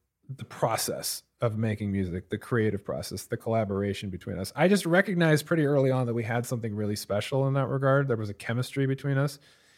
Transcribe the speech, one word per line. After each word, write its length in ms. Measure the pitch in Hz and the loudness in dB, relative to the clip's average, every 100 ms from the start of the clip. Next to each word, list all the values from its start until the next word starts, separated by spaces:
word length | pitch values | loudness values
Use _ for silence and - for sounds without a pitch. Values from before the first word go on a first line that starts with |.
| _ _ - | _ _ -16
the 160 | 135 | -14
process 760 | - - 123 110 - 71 - - - _ | -14 -2 0 0 -2 -4 -6 -8 -12 _
of 160 | 120 107 | -2 0
making 360 | 113 104 104 | 0 0 -2
music, 380 | 98 90 90 - | 0 -2 -4 -6
the 60 | 107 | -8
creative 480 | - 120 107 98 | -2 0 2 0
process, 420 | - 67 - 95 - | -4 -6 -6 -10 -8
the 100 | 117 | -6
collaboration 720 | - 113 101 98 101 98 101 | -2 -2 0 0 -2 -2 -6
between 280 | 90 - 90 | -8 -8 -6
us. 140 | 98 - | -6 2
I 100 | 175 | 4
just 180 | 202 | 4
recognized 640 | 165 175 196 175 165 151 151 | 4 4 4 4 4 4 4
pretty 180 | 170 | 2
early 260 | 143 143 135 | 4 4 4
on 160 | 131 120 | 2 0
that 80 | |
we 100 | 117 | -2
had 200 | 110 117 | -2 -2
something 300 | 120 123 110 | -2 -4 -4
really 220 | 104 104 104 | -2 -2 -2
special 500 | - 101 - 135 135 | -2 -2 0 0 2
in 80 | |
that 140 | 139 123 | 0 0
regard. 400 | 135 135 135 143 | 2 4 4 2
There 80 | 110 | 0
was 120 | 104 | -2
a 60 | |
chemistry 520 | 101 - 117 123 - 135 | -6 -4 -2 -2 0 0
between 320 | 135 143 135 | 0 0 0
us. 200 | 143 - _ _ _ | 0 -4 _ _ _